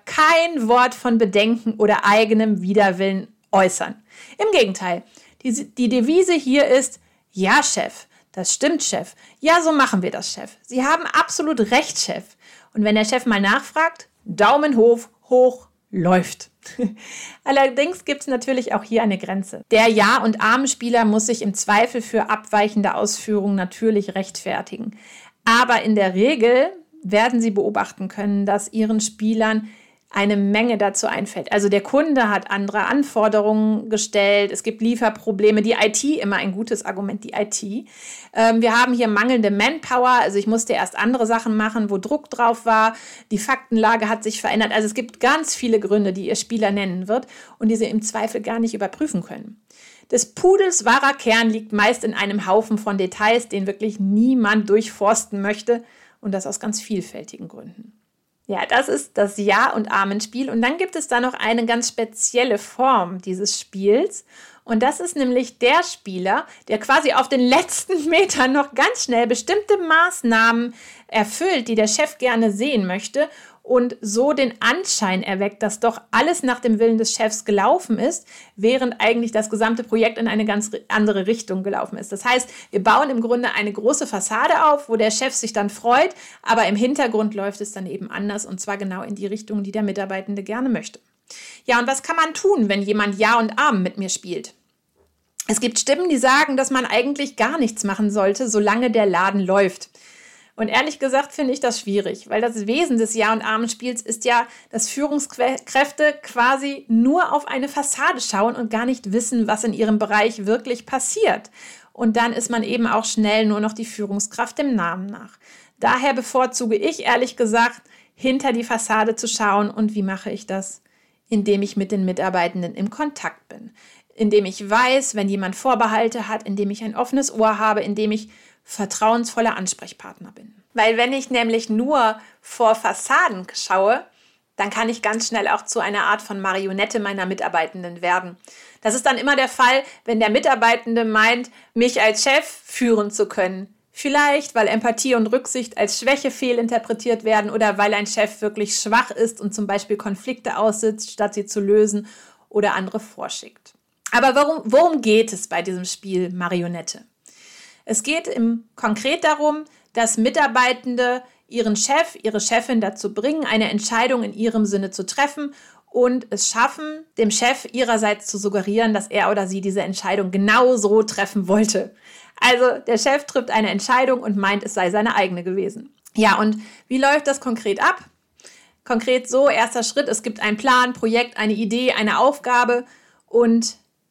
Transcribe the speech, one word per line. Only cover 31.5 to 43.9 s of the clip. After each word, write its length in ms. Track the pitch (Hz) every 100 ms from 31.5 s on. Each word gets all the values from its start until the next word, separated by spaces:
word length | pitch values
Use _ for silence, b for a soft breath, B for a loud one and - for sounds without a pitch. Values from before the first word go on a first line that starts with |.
Also 160 | 208 202
der 140 | 202
Kunde 460 | 202 277 320 269 214
hat 220 | 202 -
andere 360 | 196 202 208 -
Anforderungen 1040 | 269 277 226 214 214 208 214 214 214 220
gestellt, 600 | 214 214 208 202 202 202
es 140 | 202
gibt 180 | 226 220
Lieferprobleme, 800 | 226 233 226 220 - 196 214 214
die 140 | 214 -
I 120 | 214
T, 220 | 214 277
immer 220 | 311 202 196
ein 140 | 196
gutes 340 | 185 220 214
Argument, 380 | - 196 196 202
die 100 | 226
I 160 | - 214
T. 360 | - 208 220 - B B B B
Ähm, 260 | - 226 226
wir 160 | 226 233
haben 160 | 254
hier 140 | 240 226
mangelnde 460 | 202 240 247 208
Manpower, 640 | 202 233 311 - 254 247 247
also 160 | 196 202
ich 120 | 208
musste 240 | 226 226
erst 260 | - 185 -
andere 280 | 208 254 220
Sachen 300 | 233 226 214
machen, 340 | 214 226 208
wo 80 | 196
Druck 300 | 208 302 -
drauf 380 | - 233 233 226
war, 300 | 220 220 226 B B B
die 80 | 208
Faktenlage 720 | 214 262 - 220 220